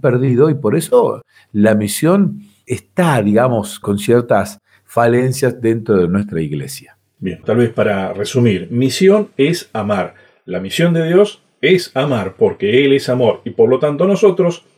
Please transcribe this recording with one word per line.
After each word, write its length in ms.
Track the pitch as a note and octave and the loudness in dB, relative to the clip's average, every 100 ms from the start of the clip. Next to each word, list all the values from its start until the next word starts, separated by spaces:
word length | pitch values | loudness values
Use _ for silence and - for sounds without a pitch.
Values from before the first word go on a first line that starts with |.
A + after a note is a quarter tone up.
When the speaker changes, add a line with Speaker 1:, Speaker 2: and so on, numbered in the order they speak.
Speaker 1:
perdido 480 | C#3+ B2 C3+ A#2+ D3+ | -2 0 0 2 2
y 40 | |
por 220 | C#3 G#2+ D#3+ | 0 -2 -2
eso 460 | D#3 B3 - - - _ _ | 0 0 0 -4 -12 _ _
la 220 | G#2+ G#2+ | 0 2
misión 640 | G#2+ G#2 - D#3 G3 F#3+ - - _ - | 2 0 -2 0 2 0 -4 -14 _ -10
está, 560 | B2 - - E3+ B2+ | -10 -6 -2 0 2
digamos, 580 | G#2 G#2+ B2+ A#2 G2+ - | 2 2 2 0 -4 -8
con 180 | - G2+ | -6 -4
ciertas 600 | A#2 A#2+ A#2+ G#2+ G2 - _ _ | 2 0 2 0 -2 -8 _ _
falencias 760 | _ A#2 A#2 A#2+ B2+ B2+ B2+ A#2+ | _ 0 2 2 0 -2 -2 -2
dentro 340 | A2+ A2+ A2 G2 | -2 -2 0 0
de 120 | E2+ | 2
nuestra 340 | G2 G#2 E2 | -2 -4 -6
iglesia. 540 | D2+ D2 C2+ - - _ _ _ | -6 -6 -10 -14 -20 _ _ _
Speaker 2:
Bien, 240 | F#2+ E2+ | -10 -8
tal 140 | - A#2 | -4 0
vez 140 | A#2 | 0
para 420 | - G#2 G2 F#2+ | 0 -2 -2 -6
resumir, 560 | F#2+ G2+ B2+ A#2 F#2 F2 | -6 -4 0 2 0 -4
misión 600 | A#2+ C3 - F#3+ G#3 G#3 - | -2 -2 2 4 4 0 -2
es 320 | C#3+ F3 - | 0 -2 -6
amar. 420 | A2 G2+ G2+ - - _ _ | -6 -4 -4 -4 -10 _ _
La 160 | - F#2 | -12 -10
misión 320 | F#2+ - E3+ | -6 0 0
de 120 | E3 D#3+ | 0 2
Dios 360 | F3+ G#3 - _ _ | 2 2 -2 _ _
es 280 | D3+ F#3 - C3 | 2 2 0 -4
amar, 380 | C#3+ A#2+ F#2+ - | -2 -2 -4 -2
porque 460 | G#2 - G2 B2 | -2 0 0 2
Él 80 | C#3 | 2
es 160 | C#3 C3 | 2 0
amor. 320 | B2+ A#2 - | 0 0 0
Y 60 | - | -4
por 180 | - A#2 | 0 2
lo 100 | B2+ | 2
tanto 280 | D3 C#3+ F#3+ | 0 0 0
nosotros, 580 | F#3+ G3+ F3+ F3 E3+ _ | 2 2 2 0 -4 _